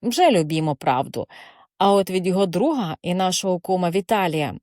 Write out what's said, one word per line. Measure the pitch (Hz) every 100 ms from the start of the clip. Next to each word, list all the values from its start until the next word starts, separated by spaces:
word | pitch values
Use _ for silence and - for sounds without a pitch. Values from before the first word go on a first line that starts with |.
Вже | - 240 349
любімо | 214 156 160 156 143
правду. | - 127 135 117 - - - - _ _
А | 196
от | 202 190
від | 190 185
його | 185 196
друга | 175 262 294 180 156
і | 160
нашого | 180 185 185 196 180
кума | - 185 180
Віталія | 180 196 220 185 156 143 -